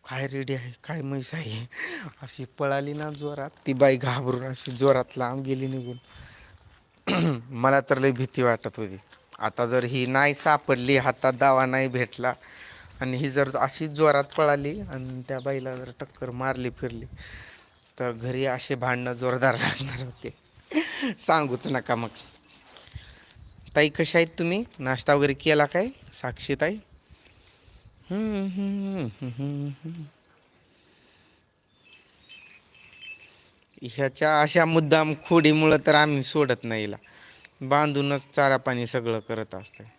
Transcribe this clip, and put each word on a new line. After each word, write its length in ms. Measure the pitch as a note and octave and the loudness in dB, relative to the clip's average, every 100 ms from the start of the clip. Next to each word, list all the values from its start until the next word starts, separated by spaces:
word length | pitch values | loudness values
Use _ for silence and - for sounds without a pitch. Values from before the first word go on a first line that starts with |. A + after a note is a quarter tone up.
| - | -10
काय 180 | C3 C3+ | -8 -6
रेडी 260 | C#3 C3 | -6 -6
आहे, 200 | C3 B2 A#2 | -6 -8 -14
काय 180 | - D#3+ | -10 -8
म्हैस 320 | C#3 C#3 B2+ | -6 -6 -6
आहे. 320 | D#3+ A#2+ A2 A#2+ - F4+ E4 F3 - | -10 -8 -10 -10 -10 -10 -10 -14 -16
अशी 240 | C3+ - B2+ | -18 -14 -16
पळाली 480 | - C#3+ C#3 C#3+ | -6 -2 -2 -4
ना 180 | D3 D3+ | -8 -8
जोरात, 380 | D3 D3 D3 C#3 _ - | -8 -10 -8 -12 _ -4
ती 60 | |
बाई 240 | C3 C#3 C3 | 6 6 6
घाबरून 460 | C3 B2 B2+ B2 | 0 -2 -2 -2
अशी 280 | C3 C3 - | -4 -10 -10
जोरात 460 | B2 C#3 B2+ B2 C3 | 2 6 6 2 -4
लांब 240 | B2 C3+ | -4 -4
गेली 260 | C3+ C3 C3+ | -4 -4 -4
निघून. 300 | C3 B2 B2 _ - - - - - - _ _ _ - | -6 -8 -14 _ -20 -20 -20 -20 -20 -20 _ _ _ -2
<clears throat> 420 | F#3 E3 B2+ A#2+ | 0 2 0 -6
मला 320 | B2 B2+ C#3 | 2 4 4
तर 160 | C3+ C3 | 4 2
लई 140 | C3+ | 2
भीती 300 | B2 C3 - | 2 -4 0
वाटत 280 | B2 A2+ A2+ - | 2 2 -4 -8
होती. 200 | G#2 F#2+ _ - _ - | -10 -10 _ -20 _ -6
आता 260 | G#2+ - A#2+ | -6 -2 0
जर 180 | B2+ | 0
ही 220 | A#2+ C3 B2+ | 0 -2 0
नाही 280 | C3+ C#3+ | 2 2
सापडली, 640 | C#3+ D#3+ D3 - B2+ B2 C#3 | 2 2 2 2 0 4 2
हातात 360 | B2+ A#2+ C3 | 2 2 0
दावा 320 | B2 C#3 C3 C3 | 4 4 4 2
नाही 220 | C3 C3 | 2 0
भेटला 460 | B2+ B2 - B2 - - - - - - - | -2 -4 -2 -4 -4 -14 -20 -20 -20 -20 -8
आणि 160 | C3 B2+ | -6 -4
ही 120 | C#3+ | -2
जर 260 | C3 C3+ C3 | 0 0 0
अशी 320 | C3+ - D#3 | -2 -2 -8
जोरात 360 | C#3+ D#3 C#3 C#3 - | 2 4 4 0 0
पळाली 420 | D3+ C#3+ C#3+ G3+ | 2 2 -2 -8
आणि 420 | G3 C3+ B2+ B2+ B2 | -10 -10 -10 -12 -10
त्या 120 | C3+ | -8
बाईला 360 | C3 C3+ C3 B2+ | -6 -6 -8 -10
जर 160 | B2+ A#2+ | -14 -14
टक्कर 320 | B2+ - B2+ | -16 -12 -10
मारली 380 | B2 C3 C3 B2 | -4 -4 -2 -6
फिरली, 360 | - B2+ A2+ B2 - - - - - _ _ - - | -6 -10 -10 -16 -18 -18 -18 -20 -20 _ _ -20 -8
तर 120 | B2 | -8
घरी 340 | A2+ B2 B2+ C3+ | -6 -6 -2 -2
असे 300 | B2+ - C3+ | -4 -4 -2
भांडणं 380 | B2 B2 B2 | 0 0 -2
जोरदार 420 | A#2+ B2+ B2+ C3 A#2+ | -4 -2 2 2 2
<laughs> 40 | |
लागणार 440 | - - C3+ B2 | -2 -2 -8 -8
होते. 320 | B2+ - B2 - _ _ _ D4+ E4 - C4 G3 | -10 -12 -14 -14 _ _ _ -4 -4 -6 -8 -4
सांगूच 480 | - D#3+ C#3+ B2 C#3+ | 0 2 0 -6 -4
नका 280 | C3 - A#2 | -4 -2 -4
मग. 140 | A2+ - - - _ - _ - - - - - - - - - - D3 | -4 -10 -20 -20 _ -20 _ -20 -20 -20 -20 -20 -20 -20 -20 -20 -2 2
ताई 140 | D3+ | 4
कशा 300 | D3 D#3+ E3+ | 2 2 4
आहेत 80 | E3 E3 | 2 0
तुम्ही? 240 | E3+ F#3+ A#3+ - | -2 -2 -4 -6
नाश्ता 360 | C3 B2+ - C#3+ | -4 -2 2 4
वगैरे 180 | C#3+ | 4
केला 320 | C#3 D#3+ D3+ C#3+ | 2 2 4 4
काय 220 | F3 A#3 C#4 - | 2 -2 -8 -20
साक्षी 420 | - B2+ - - C#3 | -10 -10 -8 -4 -2
ताई? 220 | D#3 G#3+ _ - _ - _ _ _ _ _ - - _ - | -2 -2 _ -20 _ -20 _ _ _ _ _ -20 -20 _ -8
हम्म, 360 | F#3+ A3 G#3 G3 | -4 -2 -2 -4
हम्म, 580 | F#3 G3 G3 G3 F#3+ B2 | -4 -4 -4 -4 -4 -6
हम्म, 240 | - C3 | -6 -10
हम्म, 400 | A#2 C#3 C#3+ C#3+ C#3 | -6 -6 -4 -6 -8
हम्म. 200 | D#3+ E3+ D3 _ _ _ _ _ _ _ _ _ _ _ _ _ _ _ _ _ _ - _ _ _ - - - _ _ - - - - - - _ _ _ - | -12 -14 -16 _ _ _ _ _ _ _ _ _ _ _ _ _ _ _ _ _ _ -20 _ _ _ -20 -20 -20 _ _ -20 -18 -16 -16 -20 -20 _ _ _ -16
ह्याच्या 600 | B2 C3+ C3+ - D3+ D3+ | -12 -4 -4 0 2 4
अशा 240 | D3 E3+ E3 | 4 4 4
मुद्दाम 480 | E3 D3+ D#3+ D#3 D3 - | 4 4 4 4 -2 4
खोडीमुळं 500 | E3+ D#3 D#3 D#3 D#3 D#3 | 6 6 6 6 4 6
तर 80 | D3 | 6
आम्ही 280 | D3+ C#3+ | 6 2
सोडत 400 | C3 D#3 C#3 A#2+ | 0 0 2 0
नाही 180 | A#2 A2 | -2 -4
हिला. 160 | G#2 G#2 _ - - - - _ | -4 -8 _ -20 -20 -20 -20 _
बांधूनच 640 | C3 C#3+ D3+ C#3+ C#3 C#3 - - | 0 2 2 0 -2 -4 -4 2
चारा 220 | C#3 C3 | 2 2
पाणी 300 | C3 B2 A#2+ | 0 -4 -2
सगळं 320 | C3 A#2 A2 | -2 -2 -4
करत 360 | - A2+ A2 F#2+ | -4 -6 -6 -12
असतोय. 300 | G#2 - A2+ | -16 -20 -20